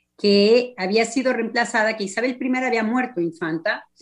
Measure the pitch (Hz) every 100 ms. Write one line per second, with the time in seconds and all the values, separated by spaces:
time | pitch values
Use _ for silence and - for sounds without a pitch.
0 | _ - 208 202 202 240 240 - 185 214
1 | 220 269 254 233 226 233 226 233 214 220
2 | 196 - 247 247 254 254 254 226 214 247
3 | 240 175 170 165 165 156 208 233 - _